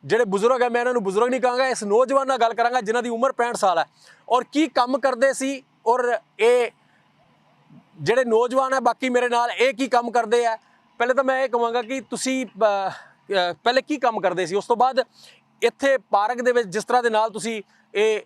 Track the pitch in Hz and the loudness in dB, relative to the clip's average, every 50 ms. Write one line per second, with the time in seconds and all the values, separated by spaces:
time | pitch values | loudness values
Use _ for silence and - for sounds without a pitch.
0 | - 139 170 226 247 208 185 202 190 233 262 254 247 247 233 240 240 247 254 240 | -2 0 0 0 2 0 0 0 2 2 2 2 0 0 0 0 0 0 -2 -2
1 | 202 196 185 202 233 247 254 254 233 247 247 247 262 262 - - 220 208 202 220 | -2 -2 0 0 2 2 0 0 0 0 0 2 0 0 -2 -4 -2 0 2 2
2 | 254 240 269 277 269 262 269 247 233 226 226 202 233 233 247 254 233 190 220 240 | 2 4 2 0 2 0 0 0 0 0 0 0 -2 0 0 -2 -2 -2 -2 -2
3 | 233 240 233 226 240 269 262 - 240 240 240 - - 196 175 165 151 - _ _ | -2 -2 -2 0 -2 -2 0 0 -2 -2 -2 0 0 2 2 2 -2 -4 _ _
4 | _ - - _ _ - 226 254 233 _ - 285 311 285 _ - 247 240 262 277 | _ -20 -20 _ _ -2 -2 -2 -2 _ -2 -2 -2 0 _ 0 0 0 0 0
5 | 220 269 262 233 247 269 262 - 269 269 277 262 - _ _ _ _ 220 233 254 | 0 -2 0 2 0 0 0 0 -4 -6 -6 -8 -12 _ _ _ _ 0 0 2
6 | 247 240 240 - _ _ _ - 208 233 247 247 240 220 _ _ _ _ _ _ | 2 -2 -2 -4 _ _ _ 0 2 4 4 4 2 -2 _ _ _ _ _ _
7 | _ _ _ _ _ _ _ _ _ _ _ _ _ _ - - _ _ _ 175 | _ _ _ _ _ _ _ _ _ _ _ _ _ _ -20 -20 _ _ _ -10
8 | 151 147 214 247 262 240 226 220 240 247 240 262 269 262 262 269 240 247 233 _ | -2 0 0 0 2 2 2 2 2 2 0 0 0 0 -2 0 0 0 -2 _
9 | - 262 247 247 247 247 240 240 240 240 202 180 226 262 262 202 269 254 - 240 | -4 0 0 0 0 2 0 0 0 -2 0 0 0 0 0 -2 -4 0 0 0
10 | 240 240 208 240 233 214 226 240 240 233 226 220 _ _ _ _ _ _ _ _ | 0 2 -2 -2 0 2 0 0 2 0 -2 -4 _ _ _ _ _ _ _ _
11 | 233 240 254 247 269 262 262 262 269 254 214 240 233 233 233 240 240 214 262 269 | 0 0 2 0 2 0 0 0 -2 -2 0 -2 -2 0 -2 -4 -4 -4 -8 -10
12 | 214 _ - - - 254 262 262 262 196 _ 190 220 214 202 196 196 185 - - | -10 _ -10 -6 -4 -4 -4 -4 -6 -8 _ 0 0 0 2 0 -4 -6 -8 -10
13 | - - _ _ _ _ 202 196 180 175 175 - _ 233 247 262 254 _ 294 269 | -20 -20 _ _ _ _ -2 0 0 0 -4 -2 _ 0 0 0 0 _ -6 -2
14 | 262 247 226 214 165 190 175 170 185 156 175 202 185 - 240 214 240 254 262 233 | -2 -2 -2 0 -2 -2 0 0 -4 -2 -2 -4 -2 -2 0 2 2 0 2 -2
15 | 240 _ _ _ - - - _ _ _ _ _ - 233 - _ - 277 269 254 | -4 _ _ _ -20 -20 -20 _ _ _ _ _ -2 -2 -2 _ 0 0 0 0
16 | 190 _ - 196 202 220 247 240 247 247 247 240 233 196 165 214 202 - 233 247 | -2 _ 0 0 0 0 -2 -2 0 0 2 2 0 -2 -4 -8 -4 0 0 0
17 | 240 233 220 214 220 226 196 220 165 220 226 214 196 _ _ _ _ _ _ 196 | 0 2 0 0 0 0 -4 -6 -6 -6 -6 -8 -10 _ _ _ _ _ _ 0
18 | 208 220 220 208 214 | 0 0 0 -2 -6